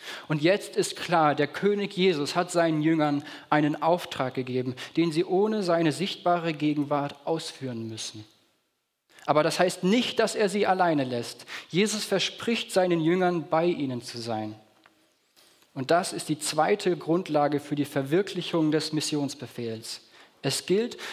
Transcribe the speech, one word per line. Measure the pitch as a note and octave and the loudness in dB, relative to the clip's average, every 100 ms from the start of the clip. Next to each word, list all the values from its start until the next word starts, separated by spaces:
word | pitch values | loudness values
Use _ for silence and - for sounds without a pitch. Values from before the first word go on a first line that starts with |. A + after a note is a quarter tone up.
| - - - | -14 -14 -4
Und | D#3 | 0
jetzt | D#3+ G3+ - G#3+ | 4 2 0 -2
ist | F3+ - | -2 -4
klar, | - F3 D3+ C#3 | 0 4 4 4
der | C#3+ | 0
König | - G3 G#3 G3 F3 | 0 0 0 -2 2
Jesus | F#3 D#3 C#3 F3 | 2 2 0 -2
hat | F3+ | 0
seinen | F3 E3 D#3 | 2 2 2
Jüngern | D3+ D#3+ D3+ C#3+ - - - | 2 4 2 0 -4 -14 0
einen | D3+ D3 D3+ | 2 2 2
Auftrag | D#3+ F3 - - B2+ | 2 2 0 -4 -4
gegeben, | C3 B2+ B2+ B2+ C3 - - | -4 -4 -4 -4 -6 -4 0
den | E3+ | 2
sie | D#3 F3+ | 2 0
ohne | F3+ G#3+ G#3+ | 2 2 0
seine | F3 E3+ E3 | 2 2 2
sichtbare | C#3 G3 - F3 F3 E3 | 2 -4 -2 0 2 0
Gegenwart | D3+ D3+ D3 C#3 D3 C#3+ - - | 0 0 0 0 0 -2 -6 -4
ausführen | E3 - - C3 A#2 A2 | -4 -4 -10 -8 -8 -8
müssen. | A2+ - G#2+ G#2+ _ _ _ _ _ _ _ _ - - | -10 -10 -12 -18 _ _ _ _ _ _ _ _ -12 0
Aber | D3+ | 2
das | D#3 - | 2 2
heißt | F3+ - | 2 2
nicht, | F3+ A#3+ A#3 - | 2 2 2 0
dass | G#3+ | 0
er | - G#3 | 2 0
sie | G3+ - | 2 2
alleine | F#3+ F3 D3+ | 2 4 2
lässt. | B2+ A#2+ A#2 - - - - | 0 -4 -6 -12 -14 -16 -4
Jesus | E3 G#3 G#3 - | 0 0 0 -2
verspricht | G3 - - - A3+ - | -2 -2 -4 -2 -2 0
seinen | F#3+ F#3 E3+ | 0 2 2
Jüngern, | D#3+ F3+ F3+ F3 D3 | 2 2 2 0 0
bei | D#3+ E3+ | 0 2
ihnen | E3+ C#3 B2 | 0 -4 -6
zu | - A#2+ | -8 -10
sein. | A#2 A2 G#2+ G#2+ _ _ _ _ _ _ _ _ _ _ _ | -6 -4 -6 -10 _ _ _ _ _ _ _ _ _ _ _
Und | C#3+ B2+ | -10 2
das | E3+ F#3 | 2 2
ist | F3 - | -6 -4
die | D3+ | -4
zweite | - D3+ E3 G3+ F#3 D#3+ | -2 0 2 2 0 -2
Grundlage | D3+ E3+ F3+ D3+ C#3+ C#3+ | 0 0 2 2 2 0
für | - D3 | -2 -2
die | C3+ | -2
Verwirklichung | C#3+ C3+ E3 G3+ F3+ - E3+ D#3 | -2 0 0 0 -4 -2 0 2
des | D3+ D3+ | 2 0
Missionsbefehls. | D3+ - D3+ C#3 - A#2+ - A#2 A2 - - - - - _ | -4 -2 -2 -2 -6 -12 -8 -8 -8 -10 -14 -16 -20 -20 _
Es | C#3+ - - | -2 -2 2
gilt, | F#3+ A#3 - - | 2 2 -6 -12